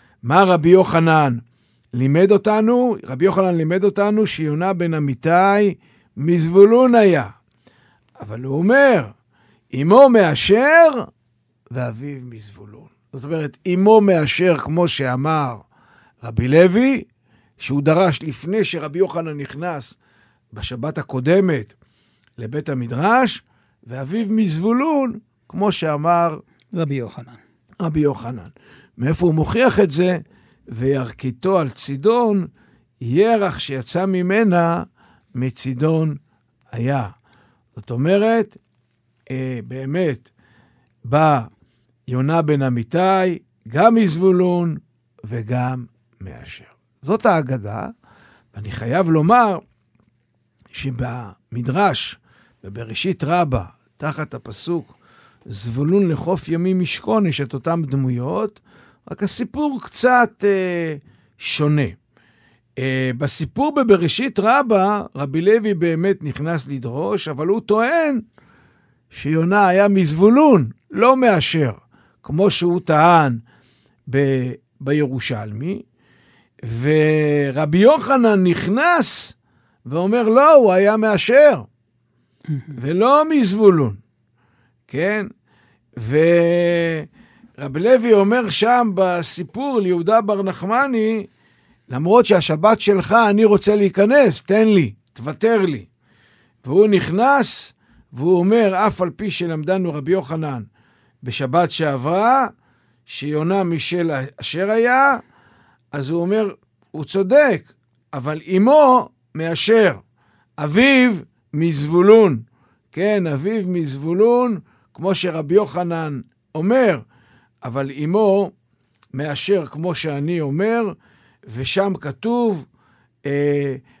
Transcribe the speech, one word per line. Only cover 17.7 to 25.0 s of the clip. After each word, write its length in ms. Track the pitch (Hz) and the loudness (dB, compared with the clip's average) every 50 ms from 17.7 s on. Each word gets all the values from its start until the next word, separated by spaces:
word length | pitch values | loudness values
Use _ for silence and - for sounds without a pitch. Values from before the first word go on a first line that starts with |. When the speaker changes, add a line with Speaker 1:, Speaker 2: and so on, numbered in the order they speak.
| 135 143 | -4 -2
Speaker 1:
דרש 420 | 139 151 156 175 190 175 143 - 156 | 0 2 2 4 2 2 0 -2 -6
לפני 400 | 160 123 - - 165 196 220 196 | -10 -10 -10 -8 -6 -4 -2 -2
שרבי 360 | - - 165 147 151 143 175 | -4 -4 -8 -8 -8 -2 -2
יוחנן 380 | 190 185 - 175 165 160 151 143 | -2 -2 -2 -8 -8 -8 -10 -12
נכנס 600 | 139 127 - 143 170 180 160 143 120 - - _ _ _ _ _ _ _ _ _ _ _ 107 | -12 -12 -12 -12 -10 -10 -10 -10 -12 -14 -16 _ _ _ _ _ _ _ _ _ _ _ -18
בשבת 440 | 107 - - 123 117 123 156 151 160 | -12 -12 -10 -10 -8 -8 -8 -8 -8
הקודמת 760 | 139 - - 127 123 147 175 196 190 180 156 127 107 _ _ _ _ _ _ _ _ _ _ _ _ _ _ - | -10 -8 -8 -4 0 2 2 2 2 2 -2 -4 -6 _ _ _ _ _ _ _ _ _ _ _ _ _ _ -16
לבית 320 | 113 110 123 151 151 160 | -14 -10 -10 -10 -8 -8
המדרש, 760 | 139 131 120 117 120 127 160 202 233 262 262 208 - - _ _ _ _ _ _ _ _ _ | -8 -8 -8 -8 -6 -4 -2 0 2 2 0 0 -2 -6 _ _ _ _ _ _ _ _ _
"ואביו 420 | 113 123 131 135 139 180 226 226 196 | -18 -14 -14 -12 -8 -6 -6 -4 -2
מזבולון", 920 | 220 220 220 180 151 160 180 220 233 247 277 320 311 285 | 0 0 0 0 0 -2 0 0 0 0 0 0 -2 -2